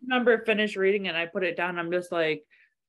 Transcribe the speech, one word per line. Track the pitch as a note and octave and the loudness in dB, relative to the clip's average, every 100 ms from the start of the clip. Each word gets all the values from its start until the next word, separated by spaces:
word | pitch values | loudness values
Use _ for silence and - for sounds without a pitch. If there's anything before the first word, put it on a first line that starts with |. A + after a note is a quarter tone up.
remember | B3 B3+ A#3+ A3+ A3+ | 0 2 4 4 2
finish | G#3+ G#3+ G3+ | 0 0 0
reading | F#3+ G3+ F#3+ | 2 2 0
and | E3 | -2
I | E3+ | -4
put | G3+ F#3 | -2 -2
it | - | -2
down. | F3 F3 | -2 -2
I'm | E3+ | -2
just | F3 F3 | -2 -2
like, | F3 D#3+ D#3 - _ _ _ | 0 0 -2 -6 _ _ _